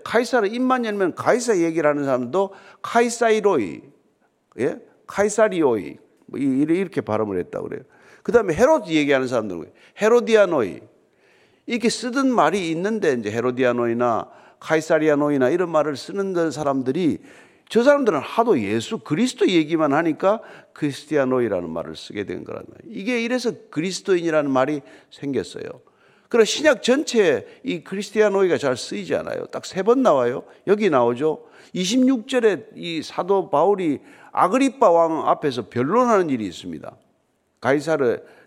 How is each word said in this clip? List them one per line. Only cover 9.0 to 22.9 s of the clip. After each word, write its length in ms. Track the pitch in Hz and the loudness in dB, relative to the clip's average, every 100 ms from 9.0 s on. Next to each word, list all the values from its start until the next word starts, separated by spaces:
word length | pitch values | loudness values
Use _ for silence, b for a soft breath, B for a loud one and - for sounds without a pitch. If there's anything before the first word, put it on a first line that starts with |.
| 143 135 127 | 2 2 0
사람들은 420 | 123 107 85 78 _ b b | -2 -4 -8 -12 _ b b
헤로디아노이. 800 | 214 240 214 214 190 147 98 65 - _ _ b b b b b b | 2 4 4 4 4 2 -2 -6 -16 _ _ b b b b b b
이렇게 240 | 233 233 | -2 -2
쓰던 400 | - 247 262 269 | -2 -4 0 2
말이 400 | 214 151 202 165 | 4 4 2 -2
있는데 420 | 160 202 220 170 | -4 -4 0 0
이제 180 | 123 104 | 0 -2
헤로디아노이나 1000 | 117 127 127 127 120 120 117 120 104 - B B B | -2 -2 0 0 2 0 0 0 0 -4 B B B
카이사리아노이나 880 | - 160 156 160 156 143 147 143 127 | -2 -2 2 2 2 2 2 2 0
이런 180 | 175 170 | 0 0
말을 260 | 156 147 | -2 -2
쓰는 560 | 131 - 196 196 175 160 | -4 -8 -6 -4 -2 -2
사람들이, 680 | 139 139 135 127 151 165 90 B B B B B | -2 -2 -2 -2 0 0 -2 B B B B B
저 140 | 220 | 2
사람들은 360 | 262 285 226 147 | 4 4 2 0
하도 380 | - - 233 139 | -2 0 2 2
예수 380 | 98 113 - 196 | 0 -2 -4 -8
그리스도 500 | - 156 254 - 339 | -4 -2 -2 0 2
얘기만 460 | 170 151 165 147 | 2 2 0 0
하니까 480 | 147 170 - 190 226 B B B | 0 0 0 0 0 B B B
크리스티아노이라는 960 | - 147 131 - 147 127 127 117 92 85 | -8 -6 -6 -4 0 0 0 0 -2 -6
말을 280 | 82 76 78 | -8 -10 -12
쓰게 280 | - 104 | -12 -10
된 200 | 98 90 | -10 -10
거란 200 | - - - | -12 -14 -16
말이에요. 320 | - - | -20 -16